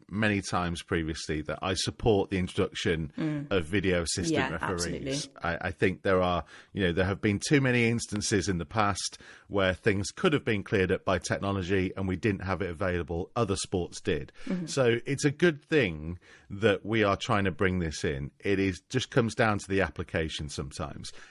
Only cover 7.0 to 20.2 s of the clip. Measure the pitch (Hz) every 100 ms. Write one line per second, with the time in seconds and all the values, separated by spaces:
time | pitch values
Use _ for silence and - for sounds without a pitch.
7 | 92 95 110 101 - 147 135 123 117 117
8 | - 104 - 104 87 90 82 - 101 98
9 | - - - - - 101 95 92 - 98
10 | 98 - 190 147 - 104 92 107 92 92
11 | - 90 - 87 98 98 87 98 90 -
12 | 95 92 117 98 90 90 92 85 95 90
13 | 80 85 90 - 113 98 - 95 85 -
14 | - 78 65 - - 185 160 - 123 117
15 | - 139 147 139 175 147 - 156 107 78
16 | 76 87 - - - 101 107 98 98 113
17 | 104 98 - 107 98 82 95 92 82 76
18 | 92 69 69 - 98 98 98 90 - 127
19 | - - 113 - 113 104 - 95 90 -
20 | 90 90